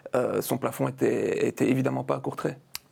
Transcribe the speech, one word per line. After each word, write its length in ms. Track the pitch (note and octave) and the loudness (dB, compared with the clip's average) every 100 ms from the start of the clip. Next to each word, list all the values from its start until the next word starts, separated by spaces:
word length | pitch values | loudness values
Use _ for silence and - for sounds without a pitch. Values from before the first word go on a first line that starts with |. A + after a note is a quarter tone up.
| - B2+ | -2 0
euh, 260 | G#2+ G#2 | 2 0
son 160 | - C3 | -2 -2
plafond 300 | A#2+ A#2+ C3 | -2 -2 -2
était, 580 | C3 A#2 A#2 G#2 - A#2+ | 2 2 2 0 2 0
était 220 | - A#2+ | 2 2
évidemment 380 | C3 C3 C3 C3+ | 4 2 -2 -2
pas 100 | C3+ | -2
à 40 | |
Courtrai. 360 | C#3 - D3 C#3 - - - | -4 -4 -6 -6 -12 -16 -12